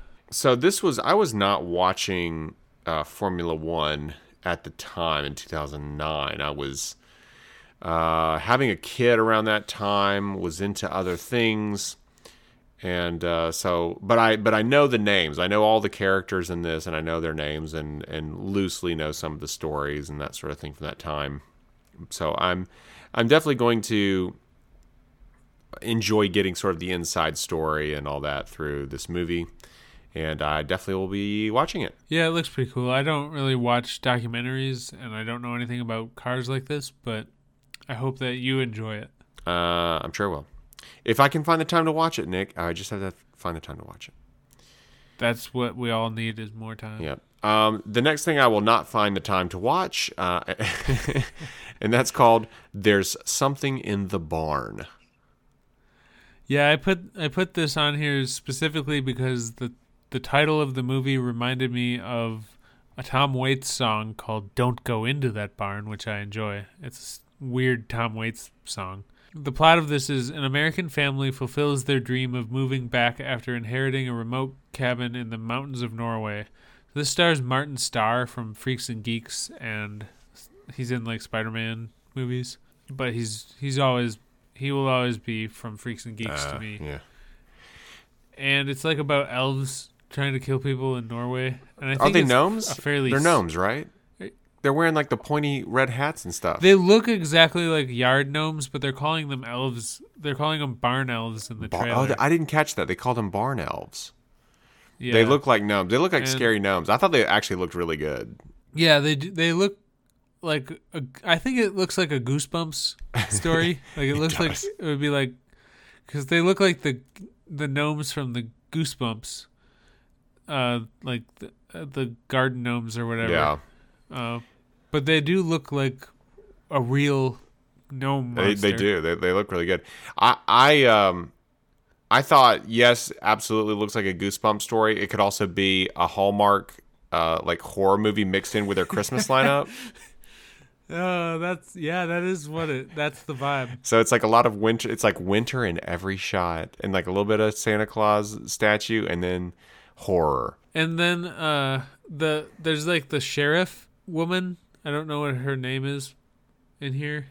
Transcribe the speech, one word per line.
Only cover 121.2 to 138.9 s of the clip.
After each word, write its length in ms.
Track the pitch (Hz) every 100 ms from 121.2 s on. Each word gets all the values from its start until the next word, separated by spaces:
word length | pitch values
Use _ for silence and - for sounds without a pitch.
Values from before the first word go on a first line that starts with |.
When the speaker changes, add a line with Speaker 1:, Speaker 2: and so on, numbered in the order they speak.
| - -
Speaker 2:
the, 160 | - - _ -
uh, 100 | 156
the 300 | 135 127 117 -
garden 360 | 135 131 123
gnomes 340 | 120 120 113 113
or 80 | 117
whatever. 260 | 117 113
Speaker 1:
Yeah. 260 | 82 76 73 - _ _ _ -
Speaker 2:
Uh, 300 | 127 117 117 - _ _ _ _ 151
but 80 | 139
they 160 | 160
do 200 | 147 185
look 280 | 170 160 -
like 360 | 143 135 135 - _ _ - - _ -
a 100 | 143
real 580 | 120 139 143 139 131 113 - _ _ _ -
gnome 420 | 135 135 139 123 120
Speaker 1:
They, 180 | 98 101
they 160 | 101
Speaker 2:
monster. 60 | 92
Speaker 1:
do. 240 | 98 92
They, 140 | 80 85
they 160 | 90
look 200 | 92 104
really 140 | 90 85
good. 160 | 90 - - - -
I, 200 | 117 - -
I, 360 | 113 139 151 127
um, 460 | 110 98 90 - _ _ _ _ _ _ _ -
I 120 | 120
thought, 460 | 135 151 123 101 -
yes, 420 | 113 120 120 - -
absolutely 540 | 101 107 - 110 107 104
looks 200 | 104 113
like 100 | 98
a 80 |
Goosebumps 480 | 90 98 - 110 104
story. 380 | - 113 110 104
It 100 | 95
could 100 | 107
also 260 | 101 - 101
be 420 | 90 95 95 92 -
a 120 | 87
Hallmark, 680 | - 98 101 101 101 - - _ _ _
uh, 280 | 85 82 80
like, 180 | - 85
horror 360 | - - 95 101
movie 280 | 107 104 98
mixed 300 | 95 - 110
in 100 | 101
with 100 | 95
their 80 |
Christmas 420 | 90